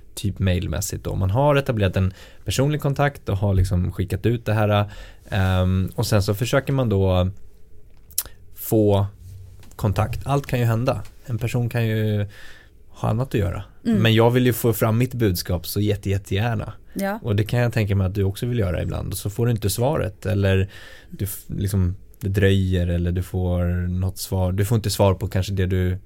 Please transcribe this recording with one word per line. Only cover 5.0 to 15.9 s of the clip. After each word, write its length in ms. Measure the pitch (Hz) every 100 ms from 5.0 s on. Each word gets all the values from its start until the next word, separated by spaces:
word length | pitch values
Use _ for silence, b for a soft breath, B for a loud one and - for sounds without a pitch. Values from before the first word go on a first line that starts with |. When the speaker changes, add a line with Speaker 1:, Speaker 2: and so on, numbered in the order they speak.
| B B -
Speaker 1:
ehm, 600 | 98 95 92 92 92 90
och 120 | - 113
sen 160 | 107
så 120 | 98
försöker 380 | 101 120 139 139
man 160 | 135 120
då 420 | 98 95 90 92 - - - - - - - - - B B -
få 520 | - - 113 104 98 98 - - - - - - -
kontakt. 440 | 104 95 107 - -
Allt 200 | 143 139
kan 120 | 123
ju 60 |
hända. 380 | 117 113 131 104 - - -
En 120 | 113
person 300 | 117 123 120
kan 180 | 120 113
ju 400 | 110 107 104 104 B B B B - -
ha 200 | - 117
annat 200 | 110 135
att 60 | 123
göra. 240 | 92 92 - - -
Speaker 2:
Mm. 120 | 214
Speaker 1:
Men 120 | 113
jag 160 | 110 117
vill 160 | 123 127
ju 60 |
få 200 | 120 120
fram 260 | 110 113 110
mitt 160 | 127
budskap 520 | 120 110 87 - 87 -
så 140 | 98
jätte-, 300 | 104